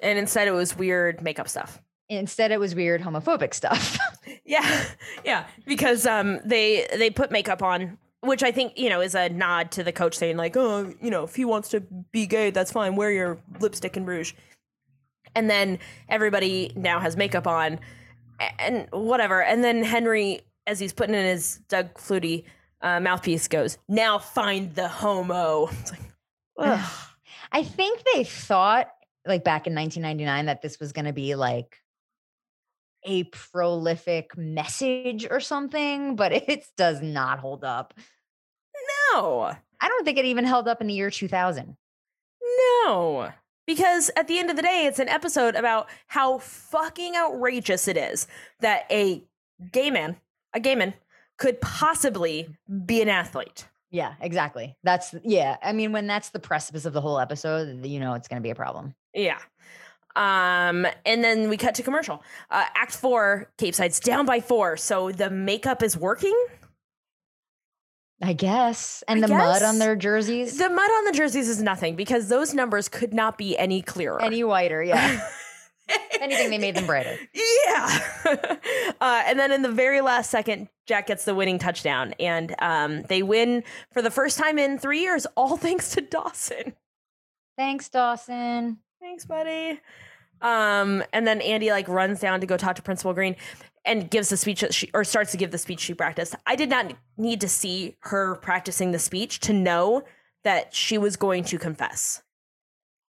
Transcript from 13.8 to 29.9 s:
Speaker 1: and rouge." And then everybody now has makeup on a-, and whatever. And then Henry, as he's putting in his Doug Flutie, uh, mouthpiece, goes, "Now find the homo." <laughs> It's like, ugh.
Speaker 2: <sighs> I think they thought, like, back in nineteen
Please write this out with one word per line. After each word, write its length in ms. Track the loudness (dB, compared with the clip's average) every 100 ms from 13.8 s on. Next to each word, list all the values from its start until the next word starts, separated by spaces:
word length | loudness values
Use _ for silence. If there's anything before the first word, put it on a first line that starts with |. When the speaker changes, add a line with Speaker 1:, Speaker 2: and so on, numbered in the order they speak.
| -8 -6
Speaker 1:
and 100 | -6
rouge." 260 | -6 -6 -12 _ _ _ _ _ _ _ _ _
And 160 | 0 2
then 280 | 2 2 -2 -8 -14 -4
everybody 640 | 0 2 2 2 0 -4
now 260 | -2 0 0
has 160 | 0 0
makeup 300 | 0 0 0
on 340 | 0 0 -2 -12 -20 -20 -20 -20 -8
a-, 200 | -8 -4
and 280 | -4 -4 -4
whatever. 500 | -4 0 2 2 2
And 200 | 4 4
then 200 | 4 2
Henry, 580 | 2 2 2 2 0 -4 _ _ -8
as 140 | -6
he's 120 | -6
putting 220 | -2 0
in 100 | 2
his 340 | 2 0 -2 -8 -2
Doug 260 | -2 -2
Flutie, 500 | -8 -2 -2 0 -4 -8 -20 _ -6
uh, 200 | -2 0
mouthpiece, 480 | 2 0 0 -2 0
goes, 300 | 0 0 -4 -2
"Now 300 | 2 2 2
find 560 | -2 -2 0 -2 -4
the 140 | -4 -6
homo." 800 | -2 0 0 0 0 2 2 0
<laughs> 60 | -4
It's 100 | -10
like, 100 | -14 -18 _ _ _ _ -2
ugh. 340 | 2 2 -2 -10 -18 _
Speaker 2:
<sighs> 280 | _ -20 -4
I 100 | -2
think 400 | -2 -2 -2 0 2
they 120 | 2
thought, 640 | 0 -6 0 4 6 4 0 -8 _ _ -2
like, 180 | 0
back 220 | 2 0 -2
in 80 |
nineteen 280 | -4 -4